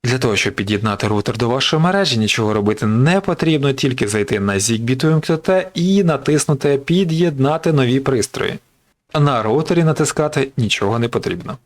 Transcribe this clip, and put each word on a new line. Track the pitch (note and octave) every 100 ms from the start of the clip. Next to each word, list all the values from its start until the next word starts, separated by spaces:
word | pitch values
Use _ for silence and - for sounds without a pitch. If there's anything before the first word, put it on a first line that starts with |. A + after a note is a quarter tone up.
Для | A#2+ B2+
того, | B2 G2
щоб | -
під'єднати | - G2 G#2 G#2+ G2+ G#2+
роутер | G#2 - A2+
до | A#2+
вашої | B2+ - D#3+
мережі, | F3 G3 F#3+ A#2
нічого | G#2+ - G#2+
робити | G#2+ G#2 G#2+ A2
не | A2 C#3 F#3+
потрібно, | F#3+ E3 E3 D#3 C#3
тільки | C3+ C#3+ B2+ G#2
зайти | G#2+ G2+ G#2
на | G2
Zigbee | G2 G2 A2+ A#2 C3
to | D#3+
M |
Q | D#3+ -
T | D#3+ -
T | F#3 F#3
і | - F3 G3
натиснути | F3+ C#3+ - D3+ - C#3+ D3 C#3
«Під'єднати | C#3 F3 F#3+ D#3+ F3 C#3 C3+ D#3+ E3+
нові | D3+ B2+ C3
пристрої». | C#3 C3 - - - - _ _ _ _ _
На | D#3 C#3+ B2
роутері | G#2+ C3 D#3 E3+
натискати | D#3+ C#3 D3 - D3+ D3 C3+ -
нічого | A2+ - G2+ A#2
не | A#2
потрібно. | A#2+ - B2+ - -